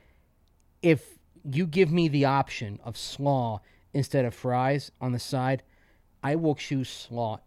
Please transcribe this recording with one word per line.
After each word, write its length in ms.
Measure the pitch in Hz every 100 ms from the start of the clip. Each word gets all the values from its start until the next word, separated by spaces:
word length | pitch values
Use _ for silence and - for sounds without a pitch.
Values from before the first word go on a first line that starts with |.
| _ _ _ _ _ _ _ _
if 360 | 170 156 - - _ - 147
you 160 | 135 180
give 240 | 165 170
me 180 | 175 165
the 160 | 143
option 540 | 135 139 - - 104 101
of 120 | 120 -
slaw 640 | - - 139 135 117 104 - _ _
instead 320 | 147 127 143
of 100 | 120
fries 560 | - 127 123 131 143 - -
on 120 | 127
the 60 | 123
side, 440 | - 135 127 131 - _ _ _ _ _
I 140 | 131 165
will 180 | 160
choose 340 | 143 - 139 127
slaw 520 | - - 117 113 107